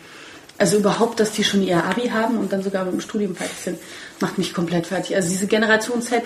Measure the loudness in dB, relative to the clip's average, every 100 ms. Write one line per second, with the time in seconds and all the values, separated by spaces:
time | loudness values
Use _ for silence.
0 | -20 -20 -20 -20 -20 0 2 4 4 4
1 | 2 2 0 2 2 2 4 2 2 0
2 | 0 0 0 0 0 -2 -2 -2 -2 -4
3 | -4 -2 -2 -4 -8 -6 -8 -8 -12 -16
4 | -16 -4 -4 -2 -2 -2 0 0 0 -4
5 | 0 0 0 -2 2 2 4 4 2 -4
6 | 0 -2